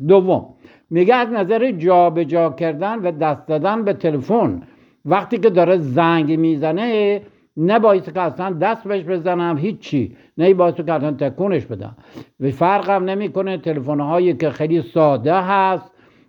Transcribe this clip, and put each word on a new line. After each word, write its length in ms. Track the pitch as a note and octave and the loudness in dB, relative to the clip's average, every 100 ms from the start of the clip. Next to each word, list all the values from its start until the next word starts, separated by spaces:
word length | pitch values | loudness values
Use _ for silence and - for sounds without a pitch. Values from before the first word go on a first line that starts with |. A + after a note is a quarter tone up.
| C#3+ | 4
دوم، 380 | G3 F#3 C#3+ - - - _ - | 4 4 0 -2 -16 -20 _ -4
میگه 260 | E3 F3+ B3 | 2 4 4
از 140 | A#3+ | 2
نظر 420 | A#3 F3+ A3 B3+ | -2 0 0 0
جابجا 800 | F#3 E3 F3+ F3 D#3+ D#3+ E3 E3 | 0 2 4 4 2 -2 0 0
کردن 500 | D#3+ E3 D3+ F#3+ A3+ | 0 -4 -4 -6 -4
و 120 | F3 | -4
دست 360 | D#3 D#3+ C#3 - | -2 -2 -2 -4
زدن 360 | D#3 E3+ A3 | -2 -2 -2
به 100 | G3+ | -2
تلفن، 680 | G3 E3+ D3 B2 A3+ E3+ F2+ - _ _ _ C#3+ | -2 -2 -2 0 0 0 -2 -10 _ _ _ -2
وقتی 320 | F#3 F#3+ A#3 | -2 0 0
که 120 | G#3+ | 2
داره 280 | F3+ E3+ F#3 | 4 4 2
زنگ 540 | D3 B2+ E3 E3 D3+ | 0 0 2 2 2
می‌زنه، 920 | D#3+ E3 D#3 D#3 E3 A#3+ A3 G3+ G3+ G3+ _ _ - | 0 0 0 -2 -2 -2 0 0 0 -6 _ _ -4
نباید 560 | E3 A3+ A3 G3 E3+ | 0 4 4 2 0
که 80 | D#3+ | -4
اصلاً 280 | F3 D3 F#3 | -4 -4 -6
دست 380 | E3 F#3 A3 G3 | -2 -2 -2 -4
بهش 160 | G3+ | -6
بزنم، 540 | E3 F#3 E3 F3 F3 D#3 | -4 -4 -2 -2 -2 -2
هیچی، 580 | F3+ - - D3 A2 - _ - | -4 -6 -4 -4 -4 -8 _ 0
نه 160 | F3 | 4
باید 220 | F#3 F3 E3+ | 4 2 0
که 180 | D#3+ | -4
اصلاً 180 | D#3+ D3 | -2 -2
تکونش 540 | C3+ C#3 C#3 G3 E3+ A2 | -4 -4 -2 -2 -2 -4
بدم. 300 | G#2+ G#2+ A2+ - - - - | -10 -12 -16 -20 -20 -20 -6
و 120 | C3+ | -4
فرق 380 | A#2+ E3+ G3+ F#3 | 0 2 2 0
هم 160 | G3 F#3 | 0 0
نمی‌کنه 520 | G3 G3+ C#3+ G3 F#3 | -4 -4 -4 -4 -4
تلفن‌هایی 760 | E3 D3+ C3 D3 C#3+ E3+ F3+ | -4 -4 -4 -4 -2 0 0
که 160 | C#3 D#3+ | 0 -2
خیلی 320 | - D#3 E3 | -2 -2 -2
ساده 520 | D#3+ E3 D#3 C3+ B2 | 0 2 2 2 0
هست 580 | F3+ F#3 G3 F#3+ F#3 - _ _ _ | 0 2 2 2 0 -6 _ _ _